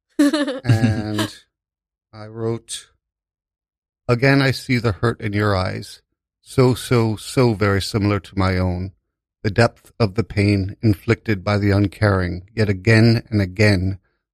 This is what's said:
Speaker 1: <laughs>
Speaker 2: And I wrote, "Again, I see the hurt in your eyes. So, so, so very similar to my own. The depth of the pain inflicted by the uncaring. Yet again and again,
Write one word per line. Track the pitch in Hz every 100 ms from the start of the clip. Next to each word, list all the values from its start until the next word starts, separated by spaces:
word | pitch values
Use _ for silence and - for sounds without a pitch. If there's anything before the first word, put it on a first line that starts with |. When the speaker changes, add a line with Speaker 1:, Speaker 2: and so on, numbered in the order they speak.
Speaker 1:
<laughs> | _ -
Speaker 2:
And | 285 294 285 262 123 110 117 107 107 107 104 - _ _ _ _ _ _ _
I | 107 107
wrote, | 113 113 113 - - - _ _ _ _ _ _ _ _ _ _ _ -
"Again, | 120 135 139
I | 135
see | 127 - 127
the | 117
hurt | 98 117 -
in | 110
your | 101 104 98
eyes. | 92 107 110 - _ _ _ _
So, | - - 131
so, | 117 - 123 113 107
so | - - 123
very | 101 101 98
similar | - 113 101 101
to | - 95
my | 92 92
own. | 92 90 95 - _ _ _ _
The | 110
depth | 95 117 - _ -
of | 113
the | 92
pain | 98 107 101 101 95 -
inflicted | 117 98 - 110 - 101
by | 90 104
the | 101
uncaring. | 98 101 - 107 95 90 87 -
Yet | - 104
again | 95 98 110 117 113 -
and | 107
again, | 95 92 104 98 95 95 _ _ _